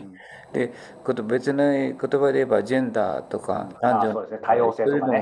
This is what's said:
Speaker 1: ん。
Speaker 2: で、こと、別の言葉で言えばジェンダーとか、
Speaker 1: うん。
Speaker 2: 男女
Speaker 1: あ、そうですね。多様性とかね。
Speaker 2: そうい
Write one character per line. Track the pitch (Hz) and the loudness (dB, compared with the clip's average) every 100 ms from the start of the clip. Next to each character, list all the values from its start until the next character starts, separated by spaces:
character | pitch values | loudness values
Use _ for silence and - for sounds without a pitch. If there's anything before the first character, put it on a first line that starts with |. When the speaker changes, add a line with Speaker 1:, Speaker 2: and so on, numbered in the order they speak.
| 98 | -12
Speaker 1:
ん。 | - - - - | -18 -20 -20 -8
Speaker 2:
で、 | - 120 - - - | -4 -4 -6 -18 -8
こ | - | -4
と、 | 123 | -4
別 | 110 127 131 | -2 -2 0
の | 139 | 2
言 | 143 139 135 | 2 2 -2
葉 | 131 127 139 139 | -4 -2 2 2
で | |
言 | 135 | 2
え | |
ば | 123 107 | 2 2
ジ | 107 | 2
ェ | 131 | 0
ン | 127 | 0
ダ | 110 95 67 | 0 -2 -2
ー | |
と | - 101 | -6 -6
か、 | - - - | -4 -4 -6
Speaker 1:
う | |
ん。 | - | -2
Speaker 2:
男 | 120 110 | 2 2
女 | 104 | 2
Speaker 1:
あ、 | |
そ | 104 | -2
う | |
で | 95 | -6
す | |
ね。 | 107 | -6
多 | - 120 | 2 4
様 | 117 | 4
性 | 113 | 2
と | 113 | 0
か | |
ね。 | 143 | 2
Speaker 2:
そ | 131 | 2
う | |
い | - | 0